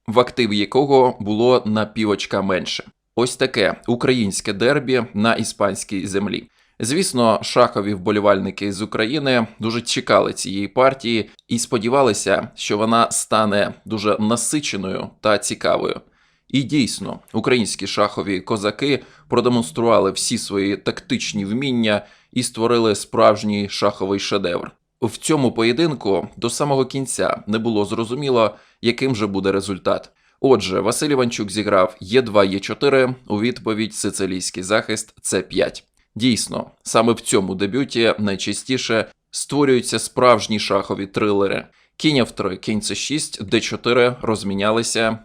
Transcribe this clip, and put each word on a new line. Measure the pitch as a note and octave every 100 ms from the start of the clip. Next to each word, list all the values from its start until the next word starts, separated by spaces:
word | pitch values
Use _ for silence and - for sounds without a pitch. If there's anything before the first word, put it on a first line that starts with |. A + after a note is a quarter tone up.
| -
в | G#2+
активі | - - A2 G#2
якого | G2+ C3 C#3+ C3+ B2+ B2
було | G#2 G#2+ B2 B2 G#2+
на | G#2+ G#2+
півочка | A2+ G#2+ G2 - G2+
менше. | F#2+ F#2 - - - _ _ -
Ось | B2+ -
таке | C3 A#2+ F2+ - -
українське | A#2+ C3+ B2+ G2+ - A2+
дербі | G2 A#2+ C#3+ B2+ B2+ A2+
на | G#2 A2+
іспанській | A2 A2 - G2+ G2 - G2 G2
землі. | F#2+ G2+ G2 - _ _ -
Звісно, | A2+ D#3 F3+ B2+ A2+ G#2
шахові | - C3+ A#2 A2+ G2+
вболівальники | G2 G2 G#2 G2+ G2 F#2+ F#2 G2+
з | F#2+
України | G#2+ A2 A2 D3+ C#3 B2 A2+ -
дуже | A2 A2+
чекали | - C3+ - G2+ G2+
цієї | G#2 F#2+ G2 G2+
партії | B2 C3 C3+ A2+ A2+ G2+ _ -
і | A#2
сподівалися, | - A#2+ A2+ C#3 B2+ G2+ F#2+ G2 A2 -
що | - G#2
вона | A2 A#2 -
стане | - - A2 G#2+ G2+ F#2+ - -
дуже | G#2+ G#2 G2+
насиченою | G#2+ A#2 - D3+ - G2 F#2+ F#2+ - -
та | G#2+ G#2
цікавою. | - A2+ - - F2 - - _ _ _ _
І | C3
дійсно, | A#2+ D3 G#2+ - F2+ - _
українські | A2 B2 B2+ F#2+ - G2
шахові | - G#2 - F#2 F#2
козаки | - A2+ G2+ - C#3+ B2 - - -
продемонстрували | A#2+ B2 A#2+ A#2 - A#2 G#2 F#2+
всі | F#2 - A2+
свої | - G2+ G2 G2
тактичні | - - - G#2+ - G#2+ G2
вміння | A#2 C#3 A#2+ A2 G#2 - _ _
і | B2
створили | A#2+ A2+ A2+ A#2+ A2+ G2+
справжній | - A2+ A2 G#2 G#2+ G#2 G2+
шаховий | - G#2 - F#2+ G2+
шедевр. | - G#2 F#2 F2 - - _ _
В | A2+ -
цьому | - D#3 B2
поєдинку | A2+ A2+ A#2+ E3 C3 G2+ G2 - -
до | A#2
самого | - D3 C3+ B2+
кінця | C3+ C3 - F2+ - -
не | A2
було | A2+ G#2 G2+
зрозуміло, | A2+ A2+ B2+ C#3 B2 G#2 - _ _
яким | A2+ A#2 C3 A2
же | G#2
буде | F#2+ F#2+
результат. | G2 F#2+ F#2 G2 F#2+ - _ _ _
Отже, | C3+ A#2 F#2 F#2+
Василь | G2 B2 D#3
Іванчук | C3+ A#2+ A#2+ G2+
зіграв | G#2 G#2 G2 F#2 -
Є | F#2+ B2
два, | A#2 G2+
Є | G2 G2
чотири, | - G#2+ C#3 C3+ B2+ B2+ -
у | G#2
відповідь | A#2 A#2+ A2+ G#2+ G#2+ -
сицилійський | G#2 - F#2+ F#2 - -
захист | F#2 A2 - A2 - _
С | - G2
п'ять. | - F#2 - - - _ _ G#2
Дійсно, | B2 G#2 - G2 - _
саме | - A#2+ A2+
в | A2+
цьому | - G#2+ F#2 F#2
дебюті | G2 A#2+ C3+ A#2 A2 -
найчастіше | G#2 F#2+ - G2+ - B2+ - A2+ F#2 _ _
створюються | - - C#3 C#3 B2 - A#2
справжні | - - B2 A2 G2 G#2
шахові | - G2 - F#2+ G2
трилери. | A2 G#2+ G2+ G2 G2+ - _ _ -
Кінь | D#3 C#3+
Ф | A2+
три, | - G2+ F#2
кінь | - G#2+
С | - G2+
шість, | - D3 - -
Д | F#2+ A#2
чотири, | - G#2+ A#2+ B2 B2 A#2+
розмінялися, | A2 G#2 G2 G2 G#2 A2+ A#2 A#2 A2+ A2